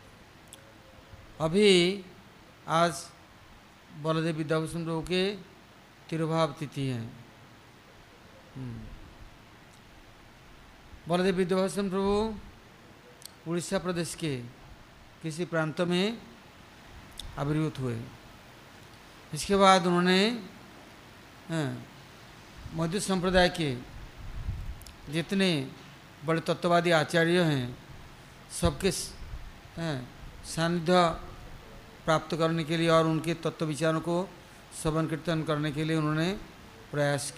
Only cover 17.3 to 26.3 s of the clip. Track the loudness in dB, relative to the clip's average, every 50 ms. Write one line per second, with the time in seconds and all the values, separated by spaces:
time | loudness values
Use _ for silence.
17.3 | -8 -6 -2 -2 0 0 -2 -2 -4 -4 -4 -4 -4 -6 -8 -12 -14 -20 -20 -20
18.3 | -20 -20 -20 -20 -20 -20 -20 -20 -20 -20 -20 -20 -20 -20 -20 -20 -20 -20 -18 -12
19.3 | -10 -6 -2 2 4 8 10 10 10 8 6 4 4 4 6 6 6 6 4 2
20.3 | 0 -2 -8 -12 -16 -18 -20 -20 -20 -20 -20 -20 -20 -20 -20 -20 -20 -20 -20 -20
21.3 | -20 -18 -10 -6 -4 -2 -2 -2 -4 -6 -12 -16 -18 -20 -20 -20 -20 -20 -20 -20
22.3 | -20 -20 -20 -20 -18 -14 -14 -10 -4 -4 -2 -2 -2 -2 -2 0 0 0 2 4
23.3 | 4 6 6 4 4 0 -2 -2 -2 -4 -8 -12 -14 -14 -14 -16 -16 -14 -12 -10
24.3 | -10 -8 -6 -6 -6 -6 -6 -8 -10 -10 -12 -18 -18 -18 -12 -6 -6 -4 -4 -2
25.3 | 0 2 2 2 2 0 -2 -4 -10 -14 -18 -20 -20 -20 -20 -20 -20 -10 -4 -2